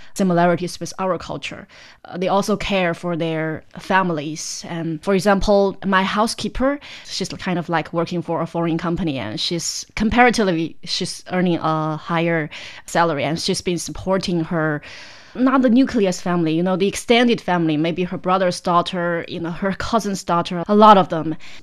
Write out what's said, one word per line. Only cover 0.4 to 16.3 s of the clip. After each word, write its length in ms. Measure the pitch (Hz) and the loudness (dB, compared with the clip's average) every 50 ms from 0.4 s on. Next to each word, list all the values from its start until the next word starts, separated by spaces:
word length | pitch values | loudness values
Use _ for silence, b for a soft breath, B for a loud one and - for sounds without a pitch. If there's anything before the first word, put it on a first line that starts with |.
| 175 180 175 180 180 170 - - | 4 4 4 2 -2 -6 -8 -8
with 140 | 170 - - - | -10 -10 -6 -4
our 180 | 190 185 170 165 | -2 -2 -2 -4
culture. 500 | - - 147 180 - - - - - - B B B B B B B | -6 -8 -10 -8 -10 -10 -12 -12 -18 -20 B B B B B B B
Uh, 120 | - - 175 | -12 -8 -4
they 120 | 190 175 | -2 0
also 260 | 180 202 202 - 202 | 2 2 2 0 -2
care 380 | 190 - - 202 190 180 170 165 | -2 -2 -2 0 0 0 0 -2
for 240 | - - 175 170 156 | -2 -4 -4 -4 -2
their 480 | 170 160 160 156 160 160 156 - - - - 175 | -2 -2 -2 -2 -4 -4 -6 -8 -10 -14 -18 -12
families. 880 | - - 196 190 190 180 170 147 139 156 151 - - - - - - - | -4 0 2 2 2 2 -2 -2 -4 -6 -8 -8 -10 -10 -10 -12 -10 -10
And 340 | 165 165 160 165 160 156 - | -8 -6 -6 -6 -6 -4 -2
for 100 | 196 202 | 0 0
example, 600 | 190 - 208 196 190 - 214 202 202 196 196 185 - - | 2 4 2 2 2 4 4 4 4 4 2 0 -2 -2
my 180 | 190 196 190 190 | 0 2 2 2
housekeeper, 760 | 190 180 208 226 226 - - - 202 - - 262 277 285 294 B B B B B | 2 0 0 0 0 -2 -4 -6 -6 -2 0 0 0 0 -2 B B B B B
she's 240 | B - - 190 - | B -8 -6 -6 -6
kind 320 | 151 170 - 190 180 175 | -8 -6 -4 -2 -2 -2
of 80 | 156 - | -2 -2
like 240 | 170 156 156 - | -2 -2 -2 -2
working 300 | - 170 165 - 180 170 | -2 -2 -2 -2 -2 -6
for 200 | 156 - 170 143 | -4 -2 -2 -4
a 60 | 165 165 | -4 -4
foreign 300 | - 170 170 170 160 160 | -2 -2 0 0 0 -2
company, 420 | 175 170 170 - - 156 135 127 | -2 -2 -2 -2 -2 -2 -4 -4
and 180 | 101 110 107 - | -6 -6 -6 -6
she's 480 | - - 175 165 - - - - - _ - - | -6 -4 -4 -4 -4 -6 -6 -8 -10 _ -4 -2
comparatively, 800 | 208 220 220 240 247 247 202 - 208 190 170 160 165 - - - - | 0 2 4 6 6 6 6 2 2 2 2 0 -2 -4 -6 -10 -10
she's 400 | - - - 185 - - - - - 185 | -6 -6 -4 -4 -6 -8 -10 -10 -4 -2
earning 240 | 180 180 180 165 - | 0 2 2 0 0
a 400 | - 160 156 156 156 156 156 151 | 0 -2 -2 0 -2 -4 -4 -6
higher 520 | - - 170 165 170 170 170 160 151 147 B B B B B B B | -4 -2 0 0 2 2 0 0 -2 -4 B B B B B B B
salary, 400 | - - 170 170 170 151 139 120 | -4 0 2 2 2 2 0 0
and 120 | 139 165 165 | -2 -2 -2
she's 220 | - - 185 - | -2 -2 -2 -2
been 180 | - 190 175 160 | -2 -2 -2 -2
supporting 680 | - - 151 - - 190 190 190 - - 175 170 160 | -4 -6 -10 -8 -2 -2 0 0 0 0 0 0 0
her, 360 | - 180 160 156 156 147 147 B B B B B B B B B B B | 0 0 0 0 0 -2 -4 B B B B B B B B B B B
not 280 | 190 254 262 254 277 247 | 0 2 2 4 4 4
the 60 | 254 | 6
nucleus 520 | 220 262 269 - - 247 196 185 180 - | 6 6 4 4 4 2 2 2 2 0
family, 320 | - 185 | -2 -2